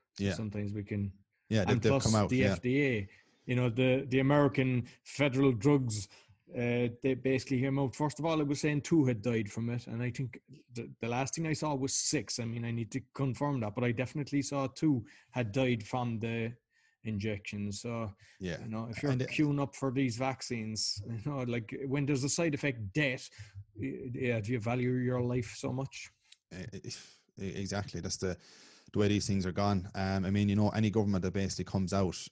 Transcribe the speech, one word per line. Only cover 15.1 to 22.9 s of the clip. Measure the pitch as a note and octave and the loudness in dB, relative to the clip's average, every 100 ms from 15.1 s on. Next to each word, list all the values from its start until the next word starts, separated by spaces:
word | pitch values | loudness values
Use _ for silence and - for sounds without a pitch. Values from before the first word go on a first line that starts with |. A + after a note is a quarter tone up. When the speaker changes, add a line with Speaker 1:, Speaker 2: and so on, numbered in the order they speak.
| - _ | -14 _
Speaker 1:
had | B2+ A#2 | -4 -2
died | G#2 B2+ A#2+ | 2 2 2
from | G2+ B2+ A#2+ A2+ | 0 -2 -2 -2
the | A#2 A#2 A2+ A#2+ _ _ _ _ | -4 -2 -4 -6 _ _ _ _
injection. | A2+ G#2+ G#2+ G2+ - G#2 G2+ | -6 -4 -2 -4 -6 -6 -6
So, | G2+ A#2+ A#2 A2 G2 - - | -6 -6 -6 -6 -10 -20 -10
Speaker 2:
Yeah. | F#2 E2 | -8 -6
Speaker 1:
you | A#2 | -6
know, | A2 A#2 | -8 -8
if | C3 | -4
you're | D3 | 0
Speaker 2:
And | B2+ | 0
it | B2+ | -2
Speaker 1:
queuing | - D3+ C#3+ | 0 2 2
up | C3+ - | -2 -4
for | C3+ | -4
these | B2+ C3 A2 | 0 0 0
vaccines, | C3 B2+ - A#2+ A2 G#2+ - - G#2+ | -2 -4 -6 -6 -6 -4 -4 -4 -6
<laughs> | |
you | A#2 A#2+ | -6 -6
know, | C#3 | -4
like, | B2 A#2 G#2+ - C3+ | -2 -4 -4 -8 -2
when | C3+ C#3 | -2 0
there's | C#3 | 0
a | C3+ | 0
side | - E3+ | 0 0
effect | C#3+ D3 A#2+ G2+ | 0 -2 -2 -4